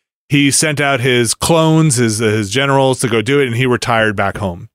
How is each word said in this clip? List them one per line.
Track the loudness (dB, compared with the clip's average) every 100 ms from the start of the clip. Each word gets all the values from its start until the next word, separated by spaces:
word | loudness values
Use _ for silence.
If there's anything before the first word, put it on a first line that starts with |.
| _ _ -2
He | 2 2
sent | 2 -2 -2
out | -2 0
his | 0 0 0 -2
clones, | 0 2 4 2 2 0
his, | 0 0
his | 0 -2 -2
generals | -2 0 2 2 0
to | -2
go | -2
do | 0 0
it, | 0
and | 0
he | 0
retired | 0 0 0 0 0
back | -4 -4
home. | -6 -8 -16